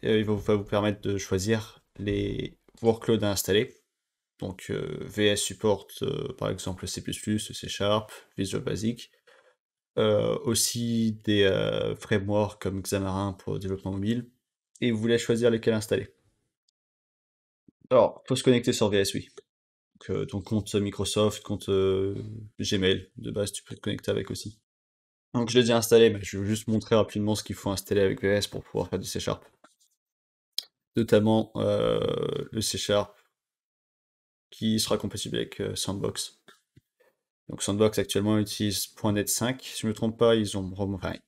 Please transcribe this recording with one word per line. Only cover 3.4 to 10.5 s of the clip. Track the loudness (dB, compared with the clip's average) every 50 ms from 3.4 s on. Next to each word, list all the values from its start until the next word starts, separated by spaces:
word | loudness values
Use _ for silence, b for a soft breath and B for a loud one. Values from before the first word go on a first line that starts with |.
| 0 2 2 2 2 0 -6 _ _ _ _ _ _ _ _ _ _ _ _ _
Donc, | -10 -10 -10 -10 -10 -8
euh, | -6 -6 -6 -8 -8 -10 -10
V | -10 -2 2 2 2
S | 2 2
supporte, | -2 -4 -6 -2 0 0 0 0 -2 -16 -10 -6
euh, | -4 -4 -4 -4 -6 -8 -8
par | -6 -4 -4
exemple, | -4 -4 -6 -8 -8 -8 -8
C | -8 -8 -8
plus | -8 -8 -10 -8
plus, | -4 -2 -2 -2 -4 -6 -12
C | -12 -10 -10
Sharp, | -6 -2 0 2 2 0 0 B B B B B B
Visual | -6 -6 -4 -4 -4
Basic. | -4 -4 -4 -2 -2 -4 -4 -4 -12 -20 b b b b b b b b b b _ _ _ _ _ _ _ 0
Euh, | 2 4 4 2 2 0 -2 -2
aussi | 0 -2